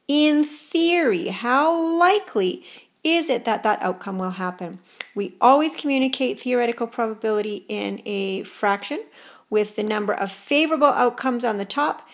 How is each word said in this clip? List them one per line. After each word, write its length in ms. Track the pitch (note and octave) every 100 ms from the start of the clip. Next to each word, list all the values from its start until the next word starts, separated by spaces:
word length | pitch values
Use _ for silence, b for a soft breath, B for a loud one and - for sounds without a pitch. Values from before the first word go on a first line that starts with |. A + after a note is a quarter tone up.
| -
In 380 | D4 D4+ D4
theory, 840 | D4 - - E4 E4 F4 C#4+ F3+ F#3
how 460 | F#3+ A#3+ C4+ D#4 E4+ E4 E4
likely 680 | F4+ G#4 - A3 F#3 - B B B B
is 260 | D#4 E4+ D#4+
it 140 | A3+
that 180 | A#3 G#3
that 180 | A3 -
outcome 380 | F#3 F#3 G3+ F#3+
will 140 | F#3
happen? 480 | F#3 F3+ F3 E3+ F#3 _ B B
We 220 | G#3 G3 -
always 360 | B3 C#4+ D#4 -
communicate 640 | D4 C4+ C4 C4 B3+ B3
theoretical 480 | B3 B3 A#3 A#3 A3+
probability 760 | - A3 A3 A3 G#3 G#3+ G#3 -
in 340 | G#3 G3+ G3
a 380 | - G3+ G3 F#3+
fraction 640 | - - G#3 G3+ - D#4 A4 B B B B
with 280 | G#3+ G#3 -
the 80 |
number 280 | G#3+ G#3+ G#3
of 200 | - G3
favorable 560 | - - C#4+ D#4 D#4 C#4+
outcomes 560 | - A#3+ A#3+ B3+ A#3+
on 140 | A#3+ G3+
the 60 |
top 420 | G3 C#4+ D4+ - -